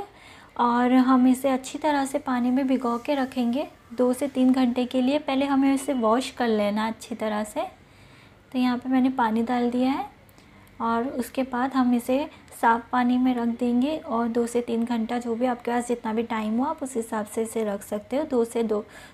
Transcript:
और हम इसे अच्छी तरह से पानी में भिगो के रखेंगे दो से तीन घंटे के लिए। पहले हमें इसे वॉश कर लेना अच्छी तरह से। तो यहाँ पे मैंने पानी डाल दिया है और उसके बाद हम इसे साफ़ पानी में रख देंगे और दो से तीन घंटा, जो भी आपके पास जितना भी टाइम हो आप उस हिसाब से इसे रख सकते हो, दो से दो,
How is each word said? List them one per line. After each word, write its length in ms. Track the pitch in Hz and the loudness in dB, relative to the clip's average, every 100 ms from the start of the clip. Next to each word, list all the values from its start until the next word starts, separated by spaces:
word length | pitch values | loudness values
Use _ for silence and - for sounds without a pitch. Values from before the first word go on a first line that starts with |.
| 403 - - - - - | -8 -14 -20 -20 -10 -2
और 360 | 240 240 247 | 0 2 4
हम 340 | 254 254 262 254 | 6 6 6 6
इसे 220 | 254 277 | 4 2
अच्छी 280 | 262 - 294 | 0 -4 -2
तरह 280 | 311 285 269 | 0 0 0
से 140 | 294 | -4
पानी 320 | 262 247 247 | -2 0 2
में 160 | 254 269 | 2 2
भिगो 300 | 262 240 233 | 0 0 -2
के 180 | 262 277 | -2 -2
रखेंगे 520 | 262 262 233 254 320 - - | -2 -2 -2 -2 -4 -10 -8
दो 200 | 233 247 | 0 0
से 140 | 254 285 | 0 -2
तीन 240 | 262 254 | 2 4
घंटे 340 | 262 247 247 247 | 4 2 0 -2
के 160 | 262 | 0
लिए। 180 | 254 294 | 2 0
पहले 260 | 294 269 277 | 0 0 2
हमें 280 | 269 269 | 2 4
इसे 200 | 269 285 | 2 0
वॉश 380 | 262 220 240 254 | 0 2 2 0
कर 160 | - 240 | -2 0
लेना 400 | 214 202 208 220 | 0 0 -2 -4
अच्छी 280 | 220 - 226 | -6 -10 -6
तरह 280 | 220 208 | -4 -4
से। 180 | 214 294 370 - - - - - - - - | -4 -6 -8 -10 -20 -20 -20 -20 -20 -20 -8
तो 80 | 254 | -2
यहाँ 180 | 247 247 | 0 0
पे 120 | 254 | 0
मैंने 200 | 262 262 | 2 2
पानी 340 | 262 226 220 | 2 0 0
डाल 280 | 233 247 240 | 0 0 0
दिया 200 | 247 254 | 0 0
है 180 | 311 403 - - - - - - - | 0 -6 -14 -20 -20 -20 -20 -18 -6
और 260 | 226 233 262 | -2 -2 -2
उसके 360 | 269 240 - | -4 -6 -4
बाद 300 | 262 240 262 | -4 -2 0
हम 200 | 262 247 | 2 2
इसे 360 | 240 247 262 311 - - - | 2 0 -2 -2 -10 -20 0
साफ़ 200 | 233 233 - | 2 2 0
पानी 260 | 247 247 247 | 0 2 2
में 180 | 254 247 | 2 2
रख 120 | 233 | -2
देंगे 500 | 233 240 240 277 320 | 0 0 2 0 -2
और 300 | - 233 233 | -4 -2 0
दो 200 | 240 233 | 0 0
से 140 | 240 | -2
तीन 240 | 240 226 233 | -2 -2 0
घंटा, 320 | 233 220 247 | -2 -2 -4
जो 160 | 240 226 | -4 -2
भी 100 | 254 | -2
आपके 260 | 240 - | -2 -2
पास 160 | 240 240 | -2 -2
जितना 260 | 240 220 | -4 -4
भी 100 | 220 | -4
टाइम 340 | 233 220 214 233 | -2 -4 -2 0
हो 80 | 285 | -2
आप 180 | 311 | -4
उस 120 | 269 226 | -6 -6
हिसाब 300 | 226 220 208 | -4 -6 -4
से 160 | 233 | -4
इसे 220 | 226 226 | -4 -4
रख 200 | 214 202 | -4 -4
सकते 320 | - 214 - 262 | -6 -8 -4 -4
हो, 80 | |
दो 220 | 311 247 226 | 0 0 0
से 180 | 233 | -2
दो, 220 | 220 208 - - - | -2 -2 -6 -14 -20